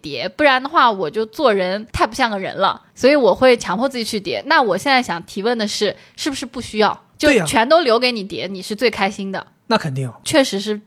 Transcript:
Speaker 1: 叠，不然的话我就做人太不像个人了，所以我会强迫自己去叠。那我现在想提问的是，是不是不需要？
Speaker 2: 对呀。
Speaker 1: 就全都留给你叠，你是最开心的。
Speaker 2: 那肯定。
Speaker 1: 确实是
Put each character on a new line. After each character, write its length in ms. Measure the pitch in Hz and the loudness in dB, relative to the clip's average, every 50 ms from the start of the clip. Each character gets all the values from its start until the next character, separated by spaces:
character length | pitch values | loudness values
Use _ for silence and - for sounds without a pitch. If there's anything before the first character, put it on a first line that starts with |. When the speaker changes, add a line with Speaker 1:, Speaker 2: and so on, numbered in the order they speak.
Speaker 1:
叠， 260 | - 151 139 117 120 185 | -12 -10 -8 -8 -8 -8
不 160 | - - 302 | -2 0 2
然 180 | 285 262 254 | 2 2 2
的 60 | 262 277 | 0 0
话 240 | 320 330 269 240 | 2 4 4 4
我 180 | 208 190 175 151 | 2 0 -4 -4
就 160 | 151 214 220 | -4 -4 -6
做 260 | 220 - - 311 240 | -6 -4 0 2 2
人 360 | 208 196 180 180 190 214 220 - - | 2 2 0 -2 -4 -6 -8 -8 -4
太 120 | - 359 | -2 -2
不 80 | 220 220 | -2 0
像 160 | - 262 226 | -2 -2 -2
个 80 | 208 196 | -2 -4
人 160 | 190 156 - 156 | -6 -8 -4 -2
了， 220 | 196 180 - - - _ _ | 0 0 -2 -4 -8 _ _
所 160 | - - 262 | 2 4 4
以 60 | 294 | 6
我 180 | 294 247 196 185 | 6 4 4 4
会 220 | - 254 262 240 | 4 4 4 4
强 220 | 233 - - 180 208 | 4 0 -4 -4 -2
迫 100 | 247 269 | -2 -2
自 100 | 262 240 | -4 -4
己 60 | 226 | -6
去 160 | - - 208 | -6 -6 -6
叠。 240 | - - 120 101 - 269 | -4 -4 -6 -4 -2 2
那 140 | 320 320 | 2 2
我 160 | 269 208 170 196 | 4 2 0 0
现 140 | - 285 | 0 2
在 100 | 269 254 | 2 2
想 220 | 254 - 170 165 - | 2 -2 -6 -8 -8
提 180 | - - 208 | -10 -10 -4
问 160 | 190 233 247 226 | -2 -2 -2 -2
的 80 | 208 | -2
是， 300 | 214 - - 208 190 - - - _ _ - | -4 -4 -2 -2 -2 -2 -6 -12 _ _ -8
是 120 | - 311 | -8 -6
不 60 | 269 | -6
是 100 | - 277 | -6 -8
不 140 | 240 - 247 | -10 -10 -12
需 200 | - - - 214 | -12 -6 0 2
要？ 260 | 214 190 - - _ _ _ - | 2 2 0 -2 _ _ _ 0
Speaker 2:
对 200 | 302 294 285 220 | 2 4 4 4
呀。 80 | 165 | 2
Speaker 1:
就 40 | 147 | 2
全 180 | - 240 226 269 | 2 2 4 4
都 120 | 320 339 | 4 4
留 180 | 339 247 220 240 | 4 4 2 2
给 140 | 254 247 | 2 0
你 100 | 240 220 | -2 -4
叠， 260 | 190 202 165 110 131 185 | -6 -8 -8 -8 -8 -8
你 140 | 196 180 | -8 -10
是 140 | 185 - 214 | -10 -10 -4
最 160 | 208 254 226 | -2 -2 -2
开 180 | 202 - 196 196 | 0 0 -2 -2
心 220 | 202 - 196 196 | -2 -6 -8 -8
的。 160 | 190 175 - - _ _ _ - | -8 -8 -10 -14 _ _ _ -2
Speaker 2:
那 60 | 233 214 | -2 -2
肯 160 | - 160 131 | 0 -4 -4
定。 180 | 135 131 123 - - _ | -6 -6 -6 -8 -10 _
Speaker 1:
确 180 | - - 302 269 | 0 2 2 2
实 160 | 262 - 196 | 2 -2 -4
是 180 | 202 214 214 208 - | -4 -4 -6 -6 -6